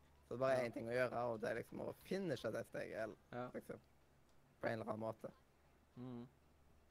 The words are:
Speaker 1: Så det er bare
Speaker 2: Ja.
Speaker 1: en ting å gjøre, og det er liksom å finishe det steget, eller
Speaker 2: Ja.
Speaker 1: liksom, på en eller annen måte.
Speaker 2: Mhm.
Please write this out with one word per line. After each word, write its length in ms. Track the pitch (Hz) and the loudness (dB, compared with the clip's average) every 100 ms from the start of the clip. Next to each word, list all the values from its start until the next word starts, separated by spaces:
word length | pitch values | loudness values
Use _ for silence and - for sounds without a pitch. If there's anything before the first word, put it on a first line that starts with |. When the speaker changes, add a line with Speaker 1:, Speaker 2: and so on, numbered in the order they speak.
| - - - | -20 -20 -8
Speaker 1:
Så 20 | |
det 60 | |
er 40 | 123 | 2
bare 200 | 131 131 | 4 6
Speaker 2:
Ja. 60 | |
Speaker 1:
en 80 | 120 | 4
ting 160 | - 117 | 0 0
å 40 | |
gjøre, 300 | 123 123 117 120 | 4 4 4 0
og 80 | 110 | 2
det 100 | 117 | 0
er 40 | |
liksom 260 | 117 - - | 0 -2 -6
å 140 | - - | -6 -6
finishe 480 | - 190 185 123 113 | -2 0 2 0 0
det 140 | 117 107 | -2 -2
steget, 320 | - 95 87 | -4 -4 -2
eller 140 | 110 - - | -2 -4 -8
Speaker 2:
Ja. 180 | 120 123 | -6 -4
Speaker 1:
liksom, 260 | - - - - - - - - - - - | -6 -8 -10 -12 -20 -20 -20 -20 -20 -20 -4
på 60 | - | 0
en 60 | 113 | 0
eller 60 | 214 | 0
annen 80 | 214 | -2
måte. 320 | 110 110 - - - - - - - - | -2 -2 -8 -12 -20 -20 -20 -20 -18 -10
Speaker 2:
Mhm. 320 | 127 120 123 - - - - - - | -8 -8 -10 -16 -20 -20 -20 -20 -20